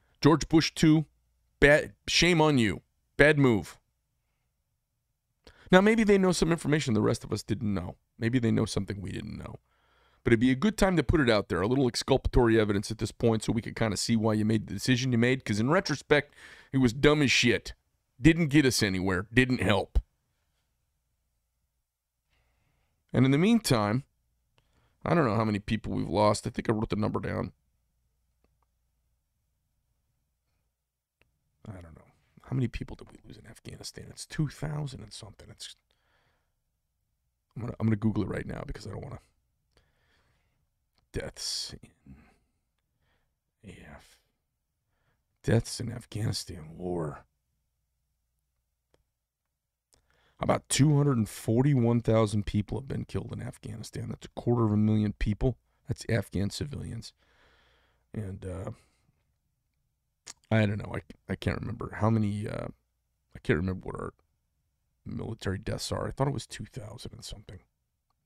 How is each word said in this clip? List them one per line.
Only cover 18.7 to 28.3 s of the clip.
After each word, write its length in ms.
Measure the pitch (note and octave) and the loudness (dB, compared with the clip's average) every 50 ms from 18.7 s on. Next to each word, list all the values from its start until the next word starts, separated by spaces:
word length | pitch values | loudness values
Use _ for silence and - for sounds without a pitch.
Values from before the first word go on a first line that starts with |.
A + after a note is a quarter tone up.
| - - | 2 2
anywhere. 440 | A2+ G2+ F#2 F#2 F2+ F#2+ F#2+ F2+ G2+ - | 0 0 0 0 0 0 0 -2 -4 2
Didn't 300 | A2+ B2 B2+ B2+ B2+ - | 2 2 4 4 2 0
help. 360 | - A2 G#2 F#2+ - - _ - - _ _ _ _ _ _ _ _ _ _ _ _ _ _ _ _ _ _ _ _ _ _ _ _ _ _ _ _ _ _ _ _ _ _ _ _ _ _ _ _ _ _ _ _ _ _ _ _ _ _ _ _ _ _ _ _ _ _ _ _ _ | 2 2 2 0 0 0 _ -2 -2 _ _ _ _ _ _ _ _ _ _ _ _ _ _ _ _ _ _ _ _ _ _ _ _ _ _ _ _ _ _ _ _ _ _ _ _ _ _ _ _ _ _ _ _ _ _ _ _ _ _ _ _ _ _ _ _ _ _ _ _ _
And 120 | - A#2 B2+ | 2 2 4
in 60 | C3+ | 4
the 80 | C#3 D3 | 4 4
meantime, 640 | F3 G#3+ A#3+ A3 - - C3 A2 G#2 G#2 G#2+ C3+ - _ _ _ _ _ _ _ _ _ _ _ _ _ _ _ _ _ _ _ - | 4 4 2 2 2 2 0 2 2 0 0 -2 -4 _ _ _ _ _ _ _ _ _ _ _ _ _ _ _ _ _ _ _ -2
I 100 | - - | 0 2
don't 100 | F3 D3+ | 2 2
know 120 | A2+ G2 | 2 2
how 80 | A2+ A2+ | 0 0
many 160 | A2 G#2+ G2 | 0 0 -2
people 320 | - - A2 G#2+ - G#2 | -2 -2 -4 -4 -2 -4
we've 160 | G2 G2+ G#2 - | -4 -4 -4 -2
lost. 380 | D#2 G2+ G#2+ G#2 G#2 - - | 2 2 4 4 2 0 -4
I 40 | A2 | -8
think 180 | - - - - | -8 -6 -2 -2
I 40 | |
wrote 180 | A2+ G#2+ A2 - | -2 -2 -2 -4
the 60 | G#2+ | -2
number 240 | G2+ G#2+ G#2 G#2 F#2+ | -2 -2 -2 -4 -4
down. 320 | G2 - F#2+ G2 F#2+ F#2+ - _ _ _ _ _ _ _ _ _ _ _ _ _ _ _ | -6 -6 -6 -6 -6 -8 -10 _ _ _ _ _ _ _ _ _ _ _ _ _ _ _